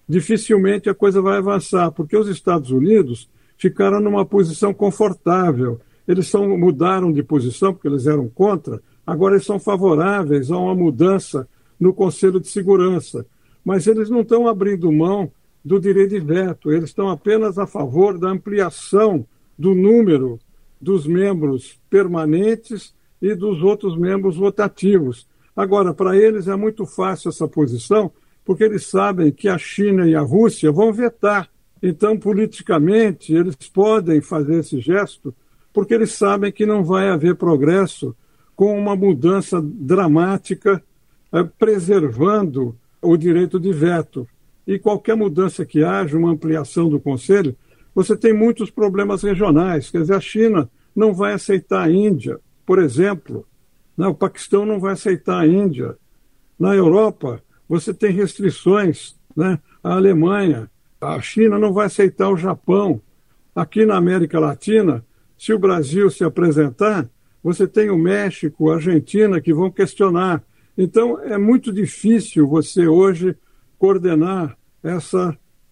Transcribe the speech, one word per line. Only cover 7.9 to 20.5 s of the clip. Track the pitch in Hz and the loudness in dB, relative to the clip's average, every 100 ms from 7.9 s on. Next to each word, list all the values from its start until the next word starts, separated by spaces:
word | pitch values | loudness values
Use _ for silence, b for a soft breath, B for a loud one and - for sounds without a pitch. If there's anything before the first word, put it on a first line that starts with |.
| 139 131 | -2 0
eram | 151 120 | -2 -4
contra, | - 196 185 - 113 - _ - | 0 0 0 -6 -12 -14 _ -8
agora | 160 196 | -2 2
eles | 196 | 2
são | 196 202 | 0 -6
favoráveis | - 196 190 156 180 202 156 143 127 | -2 0 2 2 0 -2 0 -2 -2
a | 180 | -4
uma | 180 | -2
mudança | 185 170 117 180 196 - 139 120 _ _ _ | 0 0 2 2 2 -2 -10 -10 _ _ _
no | 175 | 0
Conselho | 185 190 - 190 185 | 2 -2 2 0 0
de | 180 | -4
Segurança. | 208 185 196 185 180 - 120 113 _ _ _ | -6 2 2 2 -2 -6 -14 -14 _ _ _
Mas | - 190 170 | -4 -2 0
eles | 220 214 | 0 0
não | 240 | -2
estão | 220 233 233 | 0 0 0
abrindo | 202 196 196 170 | 0 -2 -2 0
mão | 151 170 202 180 - _ _ | 0 0 -2 -6 -10 _ _
do | 147 196 | -4 -2
direito | 185 196 196 | 0 2 2
de | 202 | -2
veto, | 151 175 185 160 156 | -2 -2 -2 -6 -4
eles | 160 160 | -2 -4
estão | - 196 | -6 -6
apenas | 165 202 220 214 180 | -4 -2 0 0 -4
a | 196 | -8
favor | 202 139 139 202 180 | -6 -4 2 0 0
da | 185 | -4
ampliação | 190 208 202 175 - - 196 220 170 110 _ _ - | -6 -4 -4 -4 -6 -2 2 2 0 -6 _ _ -4
do | 165 | 0
número | 185 196 233 208 147 131 113 _ | 2 4 4 4 2 0 -8 _